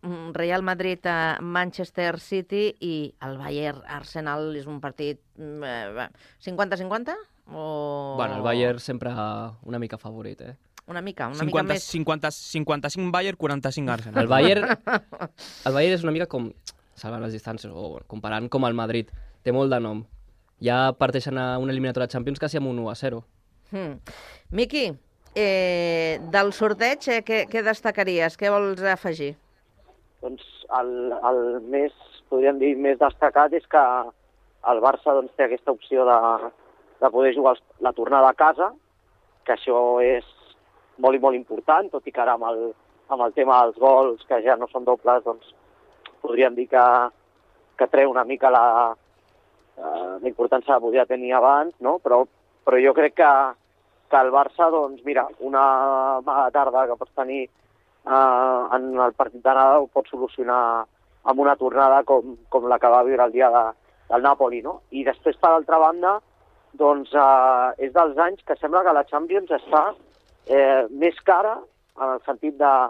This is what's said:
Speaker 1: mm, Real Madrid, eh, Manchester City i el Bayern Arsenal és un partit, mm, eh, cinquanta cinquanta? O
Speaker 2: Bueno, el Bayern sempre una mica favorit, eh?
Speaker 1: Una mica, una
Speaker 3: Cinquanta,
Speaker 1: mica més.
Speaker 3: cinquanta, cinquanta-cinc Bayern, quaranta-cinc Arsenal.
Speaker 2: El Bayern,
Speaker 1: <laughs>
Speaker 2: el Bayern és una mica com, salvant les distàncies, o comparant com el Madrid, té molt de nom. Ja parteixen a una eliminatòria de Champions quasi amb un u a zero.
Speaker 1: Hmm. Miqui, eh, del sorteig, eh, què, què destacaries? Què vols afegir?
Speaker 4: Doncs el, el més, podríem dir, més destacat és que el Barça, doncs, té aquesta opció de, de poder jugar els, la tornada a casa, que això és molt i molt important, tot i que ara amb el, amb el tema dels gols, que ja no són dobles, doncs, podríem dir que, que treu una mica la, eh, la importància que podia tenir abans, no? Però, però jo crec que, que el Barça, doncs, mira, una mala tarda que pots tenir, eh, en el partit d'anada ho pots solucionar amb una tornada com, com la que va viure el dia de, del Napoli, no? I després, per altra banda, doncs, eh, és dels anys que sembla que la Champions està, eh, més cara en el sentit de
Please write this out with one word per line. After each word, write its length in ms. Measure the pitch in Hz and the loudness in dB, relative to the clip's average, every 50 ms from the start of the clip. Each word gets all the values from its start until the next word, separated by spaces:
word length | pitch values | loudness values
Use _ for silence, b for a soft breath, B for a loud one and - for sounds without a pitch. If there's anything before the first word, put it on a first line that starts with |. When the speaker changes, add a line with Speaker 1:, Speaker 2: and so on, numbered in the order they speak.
| - | -12
Speaker 1:
mm, 320 | 175 175 165 165 165 165 | -12 -12 -12 -14 -14 -10
Real 280 | 151 165 175 180 185 190 | -8 -6 -6 -4 -6 -6
Madrid, 380 | 185 185 175 185 185 185 175 _ | -6 -8 -6 -6 -8 -8 -6 _
eh, 300 | 180 175 165 160 160 156 - | -6 -4 -4 -4 -4 -6 -6
Manchester 760 | - 175 175 180 180 180 - - 185 - _ - 175 170 165 170 | -8 -8 -6 -6 -6 -6 -8 -12 -14 -12 _ -6 -6 -6 -6 -8
City 540 | - - 196 190 180 _ 196 202 208 214 - _ | -12 -8 -8 -8 -8 _ -6 -4 -4 -4 -6 _
i 340 | - 175 165 156 151 139 _ _ - | -10 -8 -8 -8 -10 -10 _ _ -14
el 160 | 135 135 135 | -14 -14 -12
Bayern 420 | 139 143 143 147 147 151 143 135 - - | -12 -10 -10 -8 -8 -8 -10 -12 -16 -16
Arsenal 680 | 147 143 139 - - 165 156 151 147 151 156 156 156 | -16 -16 -16 -14 -14 -12 -10 -8 -8 -8 -8 -8 -10
és 100 | 147 139 | -12 -14
un 140 | 147 151 143 | -14 -16 -12
partit, 400 | 139 143 127 - 151 147 147 _ _ _ _ - | -14 -14 -12 -10 -10 -10 -10 _ _ _ _ -20
mm, 260 | 160 151 147 151 147 | -18 -16 -16 -14 -12
eh, 440 | 131 120 117 110 101 104 117 123 - _ b b b b b | -12 -10 -10 -12 -12 -12 -12 -14 -14 _ b b b b b
cinquanta 380 | _ - 180 175 202 196 196 | _ -14 -6 -6 -4 -6 -4
cinquanta? 400 | 180 185 185 202 226 240 269 339 427 427 _ _ _ _ - | -8 -8 -8 -8 -8 -8 -10 -12 -14 -16 _ _ _ _ -20
O 680 | - 156 156 156 151 151 147 147 143 143 139 139 135 131 | -16 -14 -12 -10 -10 -8 -8 -8 -8 -10 -10 -10 -8 -8
Speaker 2:
Bueno, 180 | 120 107 101 | -6 -6 -6
el 60 | 101 107 | -6 -6
Bayern 360 | 120 117 120 123 123 120 120 | -4 -2 -2 -2 -2 -4 -6
sempre 300 | - - 131 123 - 123 120 113 107 110 107 104 110 113 110 113 - | -10 -12 -12 -10 -10 -10 -8 -8 -8 -8 -8 -10 -12 -14 -16 -20 -16
una 160 | - 120 120 | -14 -10 -10
mica 180 | 117 110 - | -10 -10 -12
favorit, 440 | 107 _ 110 110 110 110 107 104 _ - | -16 _ -16 -16 -16 -16 -16 -18 _ -20
eh? 140 | 117 127 _ _ _ _ - _ _ | -20 -20 _ _ _ _ -20 _ _
Speaker 1:
Una 120 | 170 175 | -14 -14
mica, 260 | 175 202 190 - 131 117 | -12 -14 -12 -10 -10 -10
una 60 | 139 | -8
Speaker 3:
Cinquanta, 360 | 151 160 151 - 160 170 190 196 | -6 -6 -4 -2 -4 -4 -2 -6
Speaker 1:
mica 20 | |
més. 80 | 190 - | -8 -8
Speaker 3:
cinquanta, 480 | - - 170 156 151 160 156 147 151 | -8 -8 -8 -6 -6 -6 -4 -6 -8
cinquanta-cinc 800 | 151 - - - - 160 151 156 151 147 135 147 - 180 185 180 | -8 -8 -18 -10 -8 -8 -4 -4 -4 -6 -6 -10 -8 -6 -8 -4
Bayern, 260 | 175 180 185 196 190 _ | -4 -4 -4 -4 -8 _
quaranta-cinc 500 | 160 147 143 139 139 135 131 - 143 127 | -6 -6 -6 -4 -6 -6 -6 -6 -6 -6
Arsenal. 320 | 120 113 113 113 107 - 262 | -6 -6 -8 -6 -4 -4 0
Speaker 2:
El 60 | 117 | 2
Bayern, 380 | 131 131 147 175 202 208 208 | 2 4 4 4 2 2 0
Speaker 1:
<laughs> 1000 | 254 233 - _ - 254 208 - _ - - - - _ _ - - - - - | -2 -4 -4 _ -6 -6 -6 -6 _ -16 -14 -14 -14 _ _ -20 -20 -20 -8 -6
Speaker 2:
el 80 | 131 131 | -4 0
Bayern 220 | 139 156 180 185 | 0 0 0 0
és 80 | 175 165 | -2 -2
una 80 | 160 151 | -4 -4
mica 140 | 160 175 | -4 -6
com, 260 | - - 131 117 110 - _ _ - - _ _ _ _ | -6 -8 -8 -8 -10 -12 _ _ -20 -20 _ _ _ _
salvant 280 | _ - 110 113 117 113 | _ -14 -14 -12 -10 -10
les 100 | 113 110 | -10 -12
distàncies, 400 | 110 _ 113 113 113 - 104 92 | -12 _ -12 -14 -14 -14 -16 -16
o 260 | 82 82 78 78 64 - | -14 -14 -14 -14 -16 -18
comparant 420 | _ - 110 104 107 107 110 117 120 | _ -18 -14 -10 -8 -8 -8 -8 -6
com 160 | - 135 131 | -4 -2 -2
el 80 | 120 117 | -2 -2
Madrid, 340 | 117 113 110 117 117 110 - b b b b b b _ | -4 -6 -4 -4 -6 -6 -8 b b b b b b _
té 80 | 127 123 | -4 -2
molt 200 | 131 139 139 131 | -2 0 0 -2
de 80 | 123 | -2
nom. 240 | 117 110 107 107 113 _ - - - _ _ _ _ _ _ _ | -4 -6 -8 -10 -12 _ -20 -20 -20 _ _ _ _ _ _ _
Ja 320 | - 117 120 127 131 131 131 | -4 -2 0 2 0 0 0
parteixen 460 | _ 139 131 131 135 120 143 135 131 | _ -4 -2 -2 -4 -6 -6 -6 -6
a 200 | 127 127 127 127 | -6 -4 -4 -4
una 140 | 131 135 131 | -4 -6 -4
eliminatòria 340 | 131 131 131 123 127 123 | -4 -4 -4 -4 -4 -6
de 60 | 123 - | -4 -6
Champions 260 | 127 120 135 139 135 | -8 -6 -6 -8 -6
quasi 200 | - 143 156 156 | -8 -6 -6 -4
amb 100 | 139 131 | -6 -4
un 100 | 123 120 | -6 -6
u 120 | 117 110 | -8 -8
a 40 | 110 | -10
zero. 300 | - - 135 120 117 117 _ _ _ _ _ _ _ _ _ - | -8 -8 -8 -8 -8 -14 _ _ _ _ _ _ _ _ _ -12
Speaker 1:
Hmm. 260 | 196 190 156 139 123 - B B B B B B B B B - | -10 -10 -10 -12 -14 -18 B B B B B B B B B -4
Miqui, 400 | 196 247 240 - 302 262 196 147 135 _ _ _ _ _ _ _ | -4 -4 -2 -2 -4 -4 -4 -6 -12 _ _ _ _ _ _ _
eh, 840 | 202 214 202 190 190 185 180 180 175 170 170 165 165 165 160 160 - - 165 | -2 -2 0 0 0 0 -2 -2 -2 -2 -2 -2 -2 -2 -4 -4 -6 -8 -2
del 220 | 165 202 196 202 196 | 0 0 0 0 -2
sorteig, 500 | - - 214 214 208 226 240 277 285 - - | -2 -2 -2 0 0 -2 -2 -2 -4 -4 -4
eh, 160 | 240 226 220 | -4 -4 -4
què, 220 | - 226 220 190 196 | -4 -4 -4 -4 -4
què 120 | - 226 214 | -4 -4 -2
destacaries? 720 | 220 220 214 _ 226 202 - 196 185 180 170 160 165 - - | -2 -4 -2 _ -6 -2 -2 -4 -2 0 0 -2 -2 -4 -2
Què 100 | 202 202 | -2 0
vols 320 | 202 202 202 196 190 180 | 0 0 0 -2 -6 -4
afegir? 540 | 185 196 190 180 - 190 160 156 147 143 151 _ _ _ _ _ _ _ _ _ _ _ _ _ _ _ _ _ - | -2 -2 -4 -2 -4 -8 -8 -6 -8 -10 -10 _ _ _ _ _ _ _ _ _ _ _ _ _ _ _ _ _ -14
Speaker 4:
Doncs 220 | 127 131 123 - - - - - - - 127 | -14 -14 -14 -18 -20 -20 -20 -12 -6 -4 -4
el, 340 | 123 123 123 123 123 123 120 120 | -4 -4 -6 -6 -6 -6 -6 -2
el 420 | 120 120 127 123 117 120 120 127 110 | 0 0 0 2 0 -2 -4 -6 -8
més, 260 | 117 135 139 143 147 _ _ - - _ - _ _ | -4 -2 -2 -2 -2 _ _ -20 -20 _ -20 _ _
podríem 300 | 135 131 131 139 139 139 | -2 2 2 2 2 2
dir, 160 | 131 143 143 | 0 0 0
més 200 | 131 139 139 139 120 | 0 0 -2 2 2
destacat 540 | - - - - 156 143 - - 147 151 143 | 2 0 2 0 0 2 4 4 4 4 2
és 140 | 170 - | -4 -4
que 160 | _ - 156 139 127 123 127 120 117 - _ _ _ _ _ _ _ _ _ - 113 | _ 4 4 4 4 2 -2 -4 -6 -12 _ _ _ _ _ _ _ _ _ -2 0
el 100 | 123 113 | 0 4
Barça, 320 | 113 135 135 - _ 151 156 139 | 4 2 2 2 _ 0 0 0
doncs, 160 | 123 - _ | 0 -4 _
té 80 | - 139 | -2 -2
aquesta 300 | 120 120 131 _ - 131 | 0 0 -4 _ -4 -6
opció 320 | 110 - - 139 127 120 | -6 -6 -4 0 2 4
de, 100 | 123 120 117 113 117 113 110 110 117 _ _ _ _ _ _ _ _ _ _ - | 4 4 4 4 2 0 -2 -4 -10 _ _ _ _ _ _ _ _ _ _ -2
de 80 | 135 | 0
poder 240 | 113 123 131 135 120 | 2 2 2 2 2
jugar 220 | 139 143 135 123 | 2 2 2 2
els, 60 | - _ _ _ _ | 2 _ _ _ _
la 120 | - 127 127 | -4 -4 -2
tornada 380 | - 113 113 135 135 131 131 | -2 -4 0 4 6 6 4
a 80 | 127 - | 6 4
casa, 320 | 156 156 156 143 175 196 247 302 _ _ _ _ _ _ _ _ _ _ _ _ _ | 2 2 4 2 -4 -4 -6 _ _ _ _ _ _ _ _ _ _ _ _ _ _
que 80 | - 120 - | -4 -4 -4
això 420 | - 131 123 120 120 120 123 123 | -2 -2 0 2 2 2 2 2
és 240 | 123 123 131 120 - - _ _ _ _ - _ _ _ _ _ _ _ _ - | 2 2 0 -2 -4 -10 _ _ _ _ -20 _ _ _ _ _ _ _ _ 0
molt 200 | 127 131 131 135 | 2 2 2 4
i 20 | |
molt 160 | 123 135 131 | 2 2 2
important, 540 | 123 120 _ 110 104 - - 156 170 202 196 | 0 -6 _ -10 -8 0 2 2 2 2 -2
tot 160 | - 139 _ | -8 -10 _
i 60 | 147 - | -8 -4
que 80 | 131 120 | -2 0
ara 160 | 120 123 113 | 0 0 -2
amb 80 | 117 113 | -2 -6
el, 140 | 117 113 113 117 110 _ _ _ _ _ _ _ | -6 -4 -6 -8 -10 _ _ _ _ _ _ _
amb 120 | 135 127 123 | -4 -2 -2
el 80 | 117 101 | -2 0
tema 260 | - 135 131 131 123 123 | 0 2 4 6 6 6
dels 120 | 117 104 113 | 4 2 2
gols, 440 | 123 135 135 131 135 131 117 113 - | 4 6 6 6 4 2 -2 -6 -4
que 140 | _ 135 117 110 | _ -2 0 2
ja 140 | 123 131 | 2 2
no 100 | 113 123 117 _ | 2 0 -8 _
són 140 | 131 123 | -4 0
dobles, 360 | 123 123 117 _ 123 123 123 110 | 0 0 2 _ 2 2 2 0
doncs, 260 | 120 113 113 _ _ _ _ _ _ _ _ _ _ _ _ _ - _ _ - | -2 -6 -8 _ _ _ _ _ _ _ _ _ _ _ _ _ -20 _ _ -8
podríem 320 | 127 117 120 131 127 120 | -4 0 2 2 2 2
dir 120 | 120 131 123 | -2 -6 0
que, 160 | - 127 123 123 123 123 123 120 _ _ _ _ _ _ _ _ _ _ _ _ _ - | 4 4 6 6 6 4 2 0 _ _ _ _ _ _ _ _ _ _ _ _ _ -2
que 80 | 131 120 - | -2 2 4
treu 180 | 139 139 139 | 4 4 4
una 140 | 123 127 120 | 2 0 -2
mica 240 | 117 135 127 - 131 | -2 -4 2 2 4
la, 140 | 127 123 117 120 117 120 120 117 113 _ _ _ _ _ _ _ _ _ _ _ _ _ _ _ _ | 6 6 6 4 4 4 2 0 -2 _ _ _ _ _ _ _ _ _ _ _ _ _ _ _ _
eh, 400 | - - 76 78 82 90 90 95 95 - | -14 -10 -8 -8 -8 -8 -10 -10 -8 -8
la 60 | 127 | -8
importància 440 | 120 - 120 123 - 127 - - 139 | -4 -2 -2 0 0 -2 0 2 0
que 60 | 120 117 | 2 2
podia 180 | 117 110 131 123 | 2 2 2 2
tenir 280 | - 127 123 127 123 127 | 0 -2 -6 -4 -2 0
abans, 380 | 127 120 131 139 143 151 170 - _ | 4 4 4 4 4 2 -2 -6 _
no? 180 | 123 127 156 180 | -4 -2 -2 -2
Però, 240 | _ 135 123 123 127 - _ _ _ _ _ _ _ | _ 2 2 2 2 0 _ _ _ _ _ _ _
però 140 | - 127 127 127 | 2 2 4 4
jo 120 | 135 131 | 4 4
crec 180 | 143 156 147 - | 4 2 0 2
que, 140 | - 165 147 139 135 135 131 120 _ _ _ _ _ _ _ _ _ _ _ | 4 4 6 6 4 2 0 -4 _ _ _ _ _ _ _ _ _ _ _
que 80 | 147 139 | 4 4
el 140 | 131 131 127 | 4 6 4
Barça, 380 | 139 139 - _ - 170 165 160 | 4 2 2 _ 2 2 4 4
doncs, 320 | 160 147 135 139 120 120 | 2 0 -2 -6 -8 -8
mira, 220 | 143 143 131 123 139 - _ | -2 -2 -2 -2 -2 -8 _
una 240 | - 135 135 135 139 135 135 131 131 135 135 131 131 135 135 131 127 | -8 -2 2 4 4 4 4 4 2 2 0 0 0 0 -2 -2 -2
mala 240 | 143 139 135 139 127 | -2 0 0 0 2
tarda 360 | - 147 139 131 120 131 131 120 | 2 2 0 2 2 0 0 0
que 80 | 120 - | -2 -6
pots 140 | 131 _ _ | -8 _ _
tenir, 300 | - 135 127 135 139 131 | -6 -6 -4 -4 -8 -8
eh, 1160 | - _ _ _ _ _ _ _ _ _ _ _ - 131 135 135 131 127 123 131 131 127 123 123 - 123 | -10 _ _ _ _ _ _ _ _ _ _ _ 0 2 4 4 6 4 4 2 2 0 0 -2 -2 -2
en 160 | 131 127 131 131 127 | -2 -2 -2 -2 0
el 140 | 127 120 117 | 0 0 2
partit 300 | _ 135 117 117 123 - | _ -4 -4 -4 -2 0
d'anada 340 | 131 135 135 135 135 139 151 143 | 2 4 6 6 6 6 4 2
ho 40 | |
pots 240 | - _ 139 131 - | 2 _ -4 -4 -4
solucionar 760 | - 127 127 120 - - 127 120 123 123 120 117 117 117 113 _ _ _ _ _ _ _ _ | -6 -8 -8 -8 -6 -8 -4 -2 0 0 0 0 -2 -2 -4 _ _ _ _ _ _ _ _
amb 200 | - 131 131 143 | -2 0 2 4
una 100 | 143 143 | 2 2
tornada 440 | - 135 127 117 131 135 135 135 139 127 | 2 0 -2 2 4 4 6 6 4 4
com, 340 | - 139 127 117 127 127 - _ _ | 4 2 2 2 -2 -12 -18 _ _
com 180 | - 131 120 | -2 -2 0
la 140 | 123 123 120 | 2 0 2
que 80 | - 120 | 4 4
va 140 | 117 123 123 | 6 6 4
viure 180 | 127 135 123 123 120 | 4 2 2 2 2
el 80 | 113 | 4
dia 160 | 123 131 123 117 | 4 2 4 4
de, 120 | 120 113 110 113 _ _ _ _ _ _ _ | 4 2 2 -4 _ _ _ _ _ _ _
del 140 | 113 120 127 | -2 2 4
Napoli, 380 | 139 139 139 139 123 120 120 110 | 2 4 4 2 0 0 -4 -8
no? 160 | 143 185 - _ _ | -10 -12 -12 _ _
I 140 | - 135 135 | -10 -6 -4
després, 320 | 135 131 _ _ 160 - | -4 -4 _ _ -2 -2
per 160 | - - 170 165 | 2 4 4 4
altra 260 | 165 151 - 165 165 | 4 2 2 2 4
banda, 380 | 160 156 165 175 175 185 202 214 _ _ _ _ _ _ _ _ _ _ _ | 4 4 2 2 0 0 -2 -2 _ _ _ _ _ _ _ _ _ _ _
doncs, 400 | - 151 143 147 143 139 - - | 2 2 2 2 2 -2 -2 2
eh, 720 | 147 139 135 135 131 127 131 131 123 127 127 127 - 135 | 4 6 6 6 6 6 4 4 4 2 0 -2 -4 -6
és 60 | 135 127 | 0 2
dels 260 | 175 170 156 139 139 | 2 2 2 2 0
anys 240 | 170 175 196 - _ | 0 0 -2 -8 _
que 140 | - 151 | -6 -6
sembla 260 | - - 151 160 185 185 | -4 -4 0 0 2 2
que 140 | 147 143 | 4 2
la 80 | 143 143 | 2 0
Champions 440 | - - 147 160 170 180 196 190 170 | 0 -4 -4 -4 -2 -2 -2 -2 -2
està, 340 | 165 139 - - 147 151 156 202 214 _ _ _ _ _ _ _ _ _ _ | -4 -4 -2 0 2 2 2 2 -4 _ _ _ _ _ _ _ _ _ _
eh, 400 | - 131 139 139 135 135 131 127 110 | 0 4 4 4 6 4 2 2 -2
més 260 | 123 139 156 170 160 - _ | -2 0 0 0 0 0 _
cara 340 | - 185 175 202 214 226 247 - _ _ _ _ _ _ | 2 4 4 4 0 -2 -6 -10 _ _ _ _ _ _
en 140 | - 135 131 131 | -6 -4 -4 -4
el 80 | 120 _ | -4 _
sentit 320 | - 135 113 - 151 147 139 | -8 -8 -6 -6 -8 -2 2
de 160 | 147 143 135 131 127 120 | 2 4 4 4 2 0